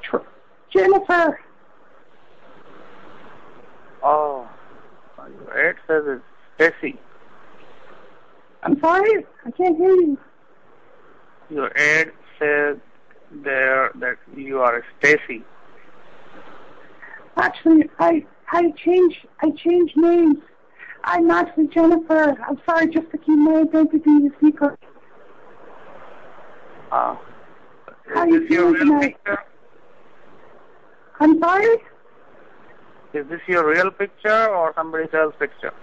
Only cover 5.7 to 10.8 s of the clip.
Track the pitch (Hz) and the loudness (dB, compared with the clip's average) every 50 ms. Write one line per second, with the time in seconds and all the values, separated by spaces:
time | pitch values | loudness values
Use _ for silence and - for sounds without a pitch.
5.7 | 180 - - - 160 156 151 147 135 123 - - - - - - - - 156 170 | -4 -6 -6 -2 -2 -2 -2 -4 -8 -10 -10 -20 -20 -20 -20 -20 -4 0 0 0
6.7 | 165 - - 139 - - - - - - - - - - - - - - - - | 0 -2 -12 -12 -12 -12 -20 -20 -20 -20 -20 -20 -20 -20 -20 -20 -20 -20 -20 -20
7.7 | - - - - - - - - - - - - - - - - - - - - | -20 -20 -20 -20 -20 -20 -20 -20 -20 -20 -20 -20 -20 -20 -20 -20 -20 -12 -4 -4
8.7 | 277 277 311 320 339 381 392 440 440 392 - - - _ - 240 240 - 359 370 | -2 0 0 0 2 2 2 2 0 0 -2 -8 -20 _ -16 -16 -6 -2 0 0
9.7 | 330 311 349 381 381 370 359 302 277 - - - _ _ _ - - - - - | 0 2 2 4 4 4 4 2 -2 -4 -8 -20 _ _ _ -20 -20 -20 -20 -20
10.7 | - - | -20 -20